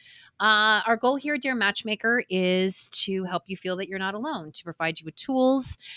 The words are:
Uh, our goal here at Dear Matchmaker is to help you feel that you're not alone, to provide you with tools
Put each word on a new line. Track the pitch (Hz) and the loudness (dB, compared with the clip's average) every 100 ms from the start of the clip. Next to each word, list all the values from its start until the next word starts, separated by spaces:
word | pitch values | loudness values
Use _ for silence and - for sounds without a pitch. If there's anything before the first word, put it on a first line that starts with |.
| - - - - | -20 -20 -18 -2
Uh, | 208 214 214 214 226 | 2 4 6 4 2
our | 226 | 2
goal | 247 | 2
here | 277 285 | 0 0
at | 294 | -4
Dear | 269 | -2
Matchmaker | 247 202 202 220 214 220 240 - | 0 0 -2 -4 -2 0 0 0
is | 185 180 185 190 185 - | 0 2 2 2 0 0
to | - - 190 | 0 0 -2
help | 185 175 - | -4 -6 -6
you | 190 | -8
feel | 185 185 | -6 -6
that | 190 | -6
you're | 190 | -6
not | 190 | -6
alone, | 208 277 262 156 | -6 -6 -8 -10
to | - | -12
provide | - 160 165 165 | -12 -6 -4 -4
you | |
with | 160 | -8
tools | - - 262 254 269 254 - - | -8 -2 2 4 4 4 0 -4